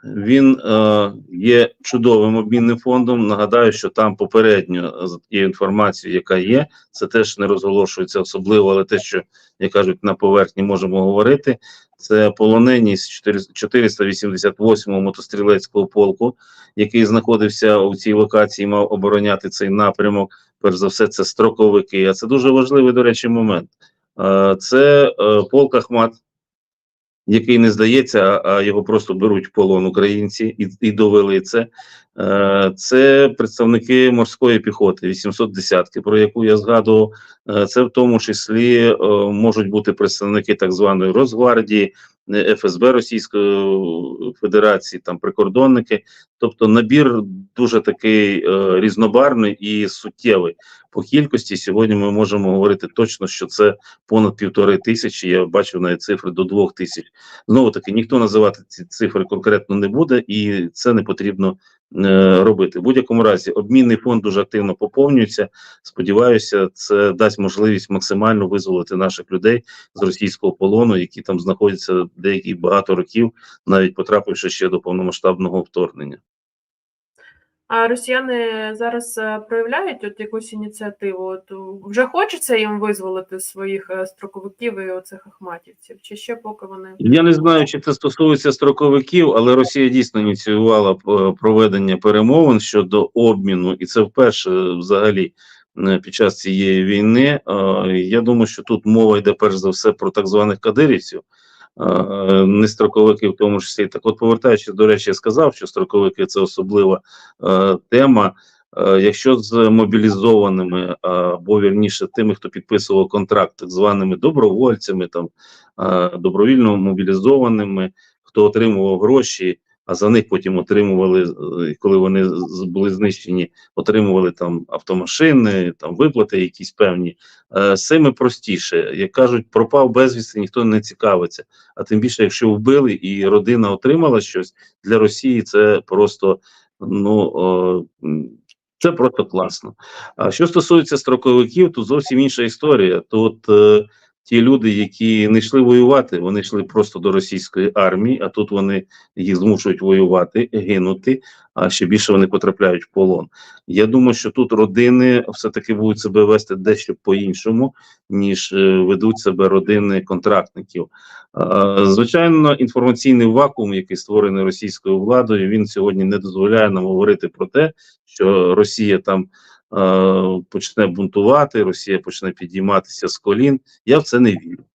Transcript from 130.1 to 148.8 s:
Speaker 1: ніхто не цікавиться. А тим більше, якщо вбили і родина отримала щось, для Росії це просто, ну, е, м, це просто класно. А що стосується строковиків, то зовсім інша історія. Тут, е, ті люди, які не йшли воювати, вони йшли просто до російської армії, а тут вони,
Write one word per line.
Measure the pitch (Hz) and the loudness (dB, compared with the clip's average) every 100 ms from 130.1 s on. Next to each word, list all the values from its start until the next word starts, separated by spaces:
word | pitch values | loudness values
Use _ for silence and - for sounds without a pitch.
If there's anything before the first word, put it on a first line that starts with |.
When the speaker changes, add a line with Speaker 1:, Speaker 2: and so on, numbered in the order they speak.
| 120 110 107 | 0 -10 -8
Speaker 1:
ніхто | 98 127 113 | -6 -2 0
не | 107 | 0
цікавиться. | 104 - 107 92 87 - - _ _ - | -2 -4 0 0 -2 -8 -20 _ _ -14
А | |
тим | 98 107 | -4 -2
більше, | 120 117 | -2 0
якщо | 104 - 113 | -2 2 0
вбили | 107 110 139 131 98 | 2 2 2 2 -2
і | 92 98 98 | -6 -2 2
родина | 104 101 120 107 | 2 2 0 0
отримала | 95 127 160 160 113 | 0 0 2 2 0
щось, | 98 92 90 _ _ _ | -2 -8 -10 _ _ _
для | 98 113 | -2 2
Росії | 107 104 135 120 | 2 0 -2 -2
це | - 104 104 101 - | 0 2 4 2 -2
просто, | 95 101 - 95 95 _ _ _ _ | 0 0 0 -2 -2 _ _ _ _
ну, | 92 101 101 107 95 73 92 92 92 90 - _ | -6 -4 0 0 0 -2 -2 0 0 -2 -6 _
е, | 76 | -8
м, | 76 65 55 _ _ _ _ | -6 -8 -16 _ _ _ _
це | 175 | -2
просто | 170 123 - - | 2 0 0 -4
класно. | 185 185 - 113 _ - - - - | -4 -6 -10 -18 _ -20 -20 -20 -6
А | 98 | -6
що | 101 170 | 0 0
стосується | 175 170 170 151 143 | 0 2 2 2 -4
строковиків, | - 127 135 123 113 175 175 | -2 0 2 2 2 2 0
то | 147 | 0
зовсім | 107 143 139 131 | -2 -4 0 0
інша | 139 123 | 0 -2
історія. | 117 - 151 131 95 90 - | -6 -2 0 2 2 0 -2
Тут, | 110 110 113 - | -2 0 -2 2
е, | 104 104 107 107 _ _ _ | 6 8 6 0 _ _ _
ті | _ 117 | _ 2
люди, | 117 135 110 | 4 2 0
які | 104 101 - 113 110 107 | -2 -6 -4 -2 0 2
не | 110 | 2
йшли | 110 135 | 2 2
воювати, | 123 123 123 135 123 87 | 4 6 6 4 0 -6
вони | 90 101 | -4 -4
йшли | 95 107 | -4 -8
просто | 92 110 104 92 | -4 -2 -2 -2
до | 95 | -2
російської | 95 92 95 - 92 95 98 | -2 -2 -10 -8 -4 -2 0
армії, | 95 92 113 131 | 0 0 -2 -2
а | 95 | -4
тут | - 101 | -6 -4
вони, | 101 98 98 | -2 -2 -4